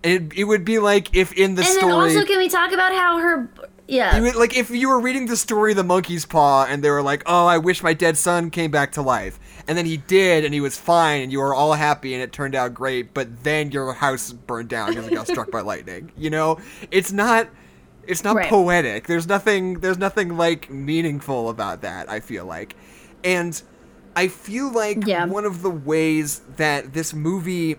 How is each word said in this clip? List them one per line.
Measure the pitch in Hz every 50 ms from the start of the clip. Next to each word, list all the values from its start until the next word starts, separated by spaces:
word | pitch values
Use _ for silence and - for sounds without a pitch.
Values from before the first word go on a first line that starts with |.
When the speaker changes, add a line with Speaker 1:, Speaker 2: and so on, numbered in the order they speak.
| -
Speaker 1:
It, | 170 180 185 170 151 -
it | 185 202
would | 208 214 208 170
be | 208 226 220
like | 208 208 202 196 170 - -
if | 180 185 180 -
in | 180 190 190 190
the | 180
Speaker 2:
And | 170 359
Speaker 1:
story | 381 381 381 359 - 339 - -
Speaker 2:
then | -
also, | 403 403
can | 392 403 381
we | 370 359
talk | - 359 339 370
about | 381 370 370 370 370
how | 381 359 349 339 339
her, | 330 349 339 285 240 233 - - - - _ - _
yeah. | - 269 254 226 185 -
Speaker 1:
you | 214 233
would, | 240 233
like, | 226 240 233 254
if | 254 233 -
you | 240 240 262 269
were | 269 247
reading | 226 254 254 269 254
the | 226 233
story | 220 - - 226 214 214 214 214
The | 196 190
Monkey's | 175 180 185 175 - 170 170 147
Paw | - - 165 147 143 139 135 135
and | 127 139 143 143
they | 147
were | 143 147 143
like, | 139 143 147 -
"Oh, | 165 175 180 175
I | 175 175 165
wish | 156 180 180 - -
my | 165 160
dead | 151 180 165 160
son | 156 - 180 175 175 170 165
came | - 175 165 156
back | 147 147 139 139 -
to | 151 143
life." | 131 123 110 98 95 - - - - - - -
And | - 156
then | 175 170
he | 165 160
did, | 151 139 - 185 190 190 185 170 160 156
and | 147 147
he | 147
was | 143 139 -
fine, | - - - 170 170 165 156 147 143
and | 131 131
you | 131 139
were | 135 139 135
all | 131 143 151 151
happy, | 151 156 147 147 147 - 135 127
and | 127 127
it | 120
turned | - - 143 139 135
out | 131 127 123 123
great, | - 127 135 131 127 123 - _
but | 139 131 117 117 117 123
then | 147 151 156 151 147
your | 139 139 135 131 127
house | - 143 139 131 123 - -
burned | 123 117 - - 123 117 120 113
down | 120 113 107 101 113
'cause | 117 113
it | 113 -
got | 113 107
struck | - 349 - 110 -
by | - 113
Speaker 2:
<laughs> | 92 - 98
Speaker 1:
lightning, | 73 - 90 90 90 151 165 _
you | - 151 156
know? | 151 156 156 156 160 - - - - - - -
It's | - 190 180 190
not, | 196 202 208 240 233 226 226 - - - - - - - - - _ - -
it's | - 180 170 -
not | 202 202
Speaker 2:
Right. | - 180 185
Speaker 1:
poetic. | 220 202 185 175 175 175 151 123 104 110 -
There's | - 170 170 165
nothing, | 165 202 202 - 220 208 196 185 185 185 170
there's | 175 185 185
nothing, | 180 196 196 196 214 196 170 170
like, | 165 170 170 170 - - -
meaningful | 139 135 139 143 156 165 165 160 147 143 - - 135 123 117 113
about | 113 110 104 98 85 -
that, | - 95 87 92 - -
I | 104 110
feel | 107 - 120 95 87
like. | 92 82 85 - - - - - - - - - - - - -
And | 180 185 180 170 170 160 - - _ _ _ - - - - - - -
I | 175 185 185
feel | 180 - - - 202 247 277 277
like | 240 233 214 208 208 226 202
Speaker 2:
Yeah. | 208 190 175 175
Speaker 1:
one | 175 190 208 208
of | 208 185 170 180
the | 190
ways | 175 156 135 143 156 160 160 160 156 156 151 139 - - - - 131
that | - 156 151 143 143 - 131 135
this | 160 160 151 156
movie | 151 151 160 185 196 160 180 180 175 170 160 151